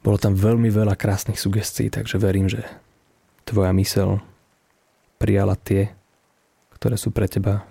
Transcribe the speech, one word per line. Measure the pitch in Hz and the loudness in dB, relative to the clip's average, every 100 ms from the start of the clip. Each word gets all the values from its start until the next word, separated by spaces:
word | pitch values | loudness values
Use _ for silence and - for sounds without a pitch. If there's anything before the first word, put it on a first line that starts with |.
Bolo | - 104 | 2 2
tam | 107 95 | 2 2
veľmi | 107 117 117 | 2 4 2
veľa | 104 107 95 | 2 2 0
krásnych | 107 95 - 104 | 0 -2 -4 -4
sugestií, | 98 101 - - 104 | -2 -2 -4 -4 -4
takže | - 107 95 | -4 -4 0
verím, | 101 95 95 | 0 2 0
že | 107 - - _ _ _ _ _ _ | -2 -8 -16 _ _ _ _ _ _
tvoja | - 107 92 | -4 0 2
myseľ | 95 95 - 95 95 - _ _ _ _ _ _ _ _ _ | 2 2 0 0 -2 -4 _ _ _ _ _ _ _ _ _
prijala | 107 101 98 98 | 0 2 2 -2
tie, | - 98 101 - _ _ _ _ _ _ _ _ | -2 0 0 -4 _ _ _ _ _ _ _ _
ktoré | 117 117 | -4 -2
sú | - | -2
pre | - 98 | -2 -2
teba | - 98 101 - | -2 -2 -2 -6